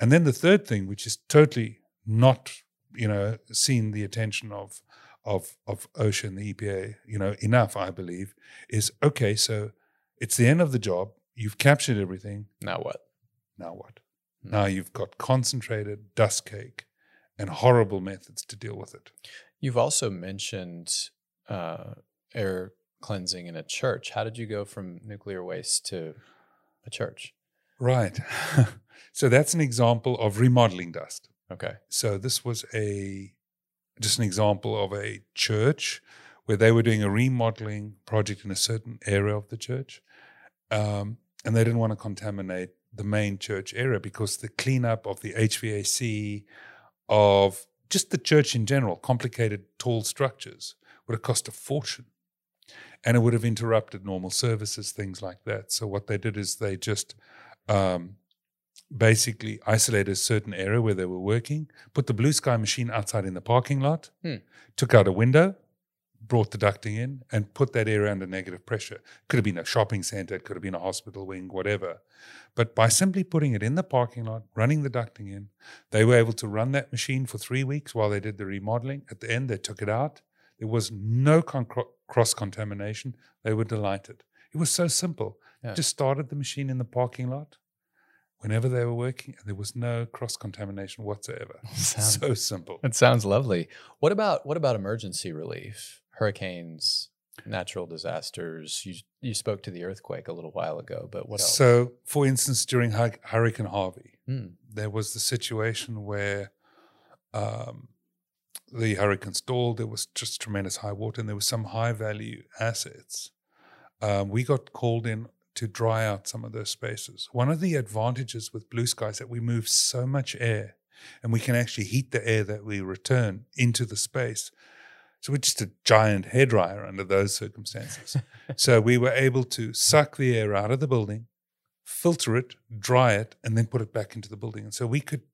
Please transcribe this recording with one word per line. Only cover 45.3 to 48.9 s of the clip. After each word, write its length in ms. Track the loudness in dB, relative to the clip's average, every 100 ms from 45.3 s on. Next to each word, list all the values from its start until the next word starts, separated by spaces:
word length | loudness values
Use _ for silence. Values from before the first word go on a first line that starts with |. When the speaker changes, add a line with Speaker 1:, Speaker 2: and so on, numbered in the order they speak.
| 0
Speaker 1:
H 220 | 2 2
V 140 | -4
A 120 | -4
C, 600 | -2 -2 -2 -2 -4 -6 -12 -20 -20 -20 _ _ 2
of 580 | 6 8 8 6 2 -12 _ _
just 200 | -2 0
the 80 | -2
church 360 | 4 6 6
in 120 | 2 2
general, 300 | 2 0